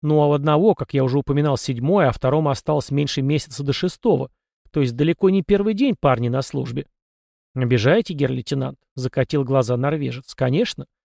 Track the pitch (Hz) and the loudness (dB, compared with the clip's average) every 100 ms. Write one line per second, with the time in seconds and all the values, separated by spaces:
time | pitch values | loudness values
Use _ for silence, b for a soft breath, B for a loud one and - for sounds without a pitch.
0 | 151 151 147 147 147 151 208 190 - 139 | 0 4 4 2 2 4 4 2 0 -2
1 | 131 139 135 143 151 127 - 120 135 202 | 0 0 0 0 0 0 -4 -4 0 2
2 | 143 117 131 147 156 135 - 151 - 139 | 2 2 0 0 0 -2 -2 -2 -2 -2
3 | 143 - 135 151 - - 139 135 180 - | -2 -2 -2 -2 -4 -8 -4 -2 -4 -2
4 | 240 151 135 _ _ _ _ 156 131 117 | 0 0 -2 _ _ _ _ -2 -2 0
5 | 156 165 190 190 160 202 202 208 277 180 | 0 2 2 2 2 0 2 0 0 2
6 | 147 123 120 127 135 139 127 123 - _ | 2 2 0 -2 -4 -6 -6 -8 -10 _
7 | _ _ _ _ _ 131 127 123 117 202 | _ _ _ _ _ -4 0 2 4 2
8 | - 151 139 131 - 139 131 135 _ - | 0 -2 -4 -4 -6 -4 -6 -10 _ -8
9 | 127 - 131 147 127 135 120 123 139 156 | -4 -2 -2 -2 0 0 0 0 -2 -2
10 | 135 123 - - 127 143 233 - - _ | -6 -8 -12 -4 0 0 -2 -6 -16 _